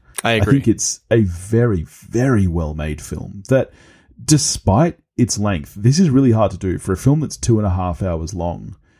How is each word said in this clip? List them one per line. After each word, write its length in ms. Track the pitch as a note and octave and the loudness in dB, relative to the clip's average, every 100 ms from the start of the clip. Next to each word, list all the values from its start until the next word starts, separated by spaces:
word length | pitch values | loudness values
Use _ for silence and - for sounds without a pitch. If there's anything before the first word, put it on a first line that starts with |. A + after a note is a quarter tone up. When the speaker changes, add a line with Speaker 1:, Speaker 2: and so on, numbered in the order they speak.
| _ - | _ -6
Speaker 1:
I 60 | A#2 | 0
Speaker 2:
I 40 | |
Speaker 1:
agree. 200 | A2+ G#2 | 2 2
Speaker 2:
think 140 | C#3 A#2+ | 2 2
it's 320 | G2+ - - _ | 0 -4 -8 _
a 120 | A#2 | 2
very, 640 | G2 E2+ F#2+ A2+ A#2+ F#2+ | 2 -2 -2 0 2 0
very 640 | D2+ - - A#2 C3 A#2 F#2 | -6 -14 -6 -2 0 2 2
well-made 540 | E2 D#2 D2+ D2+ D2 | 0 -4 -6 -8 -8
film 400 | - E2 - G2 - | -10 -12 -12 -14 0
that, 220 | C3 - - _ _ _ - | 0 0 -10 _ _ _ -10
despite 760 | A#2+ D3+ - - - G2 E3 - _ - | 0 0 0 -2 0 2 2 -2 _ -2
its 220 | A#2 - | -2 0
length, 360 | G#2 F2+ C2+ F#2+ | -2 -4 -6 0
this 220 | G#2+ D3 | 2 4
is 120 | F#3 | 4
really 220 | C3 C3 | 4 4
hard 180 | A2 G2 | 4 2
to 60 | F2+ | 0
do 200 | F#2+ D#2+ | -4 -4
for 140 | - | -4
a 40 | F#2 | 0
film 240 | C3 D3+ | 2 0
that's 160 | - - | -2 -4
two 220 | - A2 | 0 0
and 80 | G#2 | 0
a 40 | |
half 320 | F2+ F#2 F2 | -2 -4 -4
hours 320 | F#2+ E2 E2 | -4 -4 -6
long, 420 | F#2 E2+ G1+ A1 G2+ _ | -6 -6 -8 -12 -18 _